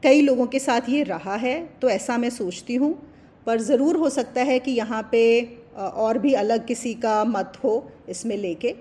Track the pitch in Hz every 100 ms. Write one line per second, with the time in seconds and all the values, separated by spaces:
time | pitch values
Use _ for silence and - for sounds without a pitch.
0 | 302 285 285 254 247 269 269 240 240 277
1 | 277 170 190 202 247 285 339 - 254 196
2 | - 240 240 240 190 180 - 240 285 349
3 | - - - - - 226 220 262 285 349
4 | 311 269 233 - 254 254 - 247 214 226
5 | 220 233 226 233 233 - - - 196 -
6 | 220 226 277 254 208 226 226 233 247 226
7 | 226 214 214 208 185 - 254 220 - -
8 | - 180 226 208 196 160 160 156